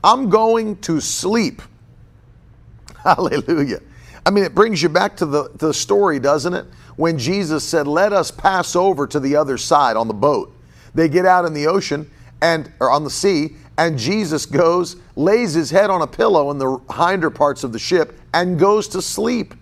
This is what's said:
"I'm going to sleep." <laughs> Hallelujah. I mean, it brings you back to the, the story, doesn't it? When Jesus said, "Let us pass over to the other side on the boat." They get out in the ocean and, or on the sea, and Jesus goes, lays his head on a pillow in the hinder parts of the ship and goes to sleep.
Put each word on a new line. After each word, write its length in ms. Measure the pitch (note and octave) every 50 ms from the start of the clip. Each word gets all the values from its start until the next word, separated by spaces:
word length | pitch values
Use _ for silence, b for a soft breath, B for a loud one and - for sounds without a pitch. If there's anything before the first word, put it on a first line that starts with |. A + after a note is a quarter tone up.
| -
"I'm 260 | F#3 A3+ C4 C4+ G3
going 460 | F3+ A3 A3+ A3+ A3+ A3+ A3+ G#3+ G3+ -
to 180 | - - E3 D3
sleep." 640 | - - - - - F3+ G#3+ A#3+ G#3 - - - - - - _ - - - - - - _ - _ -
<laughs> 720 | - - _ - - - - - - - - - - -
Hallelujah. 800 | - F#3 D#3+ - F#3 D3+ C#3 D3 A#2+ - E3 D#3 C#3+ C3 G2+ - - B B B B B B B B
I 60 | F3+
mean, 140 | G3 G3+ G3
it 100 | E3 -
brings 280 | F3 G#3 A#3 G#3 D3+
you 60 | D3+ E3
back 280 | D3+ F3+ G3 G3+ -
to 100 | - F3+
the, 240 | D3+ C#3 D3+ - - -
the 180 | - D#3 D#3 C#3+
story, 460 | - - - G3+ G3+ G3+ F#3 D3+ C3+
doesn't 340 | B2 C#3+ D3 D3+ C#3+ F3+ F3+
it? 120 | F#3 - - B B B B B
When 240 | - D#3 E3 E3 C#3+
Jesus 460 | A2+ C#3 F#3+ G3+ F#3+ D3+ D#3 D3 -
said, 240 | - - D#3+ C#3+ C#3+
"Let 240 | D3 E3 G3 G#3+
us 180 | G#3 F#3+ D#3 -
pass 460 | - - - F#3+ F#3+ F3+ E3+ - -
over 320 | F3 F3+ G3 F#3 C#3+ C#3+ -
to 100 | - D3
the 160 | C3+ C#3 C#3+
other 240 | D3 D#3 C3+ C3 A2+
side 380 | - - E3 D3 C#3+ B2 A2
on 100 | A2 A#2
the 80 | A2+ G#2+
boat." 400 | G2+ A2 D3 C#3+ G#2 - - - - b b b b b b b
They 140 | - E3 D#3+
get 180 | C#3+ F3+ F3+
out 180 | F#3 F#3 F3+ F3
in 100 | E3+ D#3
the 120 | D3 D3
ocean 420 | D#3 F3+ G3 - - C#3+ D3 D3+ b b b b b b b
and, 300 | D3 E3+ E3 D#3+ C#3+ - - -
or 120 | B2+ B2
on 120 | B2+ D3
the 80 | D3+ C#3
sea, 460 | - - - G3+ F#3+ C#3+ D3+ D#3 B B B B B
and 220 | - D#3+ E3+ D#3+ B2+
Jesus 480 | G#2+ C#3+ G3 A3 G#3 D3+ D#3 C#3+ -
goes, 500 | - C#3+ C#3+ F3 E3 E3+ F3+ F3 F3 - b b b b
lays 380 | - D3 F#3 G#3 A#3+ B3 F#3 D3
his 160 | E3 D3+ A#2+
head 200 | D3 F3+ G#3 G3+
on 120 | F#3+ F3
a 40 | D#3
pillow 440 | C#3 - - - A3+ G3 D#3+ C#3+ C#3+
in 80 | C#3+ C#3+
the 200 | C3+ C3 C3 B2+ - -
hinder 400 | - D3 E3 F3 G3 F#3+ D#3+ D3+
parts 340 | - - D3+ C#3+ C3+ - -
of 80 | B2+
the 60 | A2 A2+
ship 400 | - - F3 F3 D#3 - b b b b
and 260 | - E3 F3+ F3+ F3+ D3
goes 300 | F3 G3 G#3 G#3+ G3+ -
to 140 | - F#3+
sleep. 520 | - - - - G#3+ A#3 B3 A#3 G3+ - - -